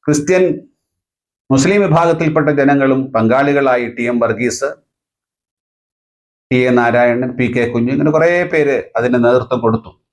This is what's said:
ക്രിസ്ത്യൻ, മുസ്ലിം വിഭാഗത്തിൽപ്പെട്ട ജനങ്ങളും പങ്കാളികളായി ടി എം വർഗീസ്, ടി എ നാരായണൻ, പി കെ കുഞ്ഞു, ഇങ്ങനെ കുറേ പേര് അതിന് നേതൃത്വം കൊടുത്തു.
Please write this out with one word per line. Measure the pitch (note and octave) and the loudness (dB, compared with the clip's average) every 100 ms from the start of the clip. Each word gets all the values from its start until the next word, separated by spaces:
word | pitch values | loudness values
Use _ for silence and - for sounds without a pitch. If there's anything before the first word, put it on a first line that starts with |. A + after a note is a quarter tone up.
ക്രിസ്ത്യൻ, | - D3+ D3 F#3 F#3 D3+ - _ _ _ _ _ _ _ _ | -2 -2 0 0 0 -2 -12 _ _ _ _ _ _ _ _
മുസ്ലിം | C3+ E3 G3+ | 0 2 2
വിഭാഗത്തിൽപ്പെട്ട | F#3+ D#3+ E3+ D#3+ D#3+ D#3 D3+ | 2 2 2 0 0 0 0
ജനങ്ങളും | C#3+ C#3 C#3 C3+ C3+ C3+ | 0 2 2 0 -2 -2
പങ്കാളികളായി | A2+ A2 B2+ C#3+ C#3+ C3+ B2 A#2 | -2 0 2 2 0 0 0 -2
ടി | A2+ | -6
എം | A#2+ A#2+ | -4 -2
വർഗീസ്, | A2+ G#2 B2 G#2+ C#3 - _ _ _ _ _ _ _ _ _ _ _ _ _ _ _ _ _ | -2 -2 -4 -4 -8 -8 _ _ _ _ _ _ _ _ _ _ _ _ _ _ _ _ _
ടി | B2+ | 0
എ | B2+ | 2
നാരായണൻ, | A#2+ A#2 A#2+ A#2+ A#2+ B2+ | 2 2 2 2 0 -4
പി | - B2 | -4 -2
കെ | B2 A#2 | -2 -2
കുഞ്ഞു, | A#2+ A#2+ | -2 -2
ഇങ്ങനെ | C#3+ D3+ | 0 0
കുറേ | D#3 E3 F3 | 2 2 0
പേര് | F3 D#3+ C#3+ B2 - | 0 0 0 -2 -4
അതിന് | A2+ B2 B2 | -4 0 2
നേതൃത്വം | A#2+ B2+ A#2+ A#2+ | 2 2 0 -2
കൊടുത്തു. | A2+ A2+ - _ _ | -2 -2 -6 _ _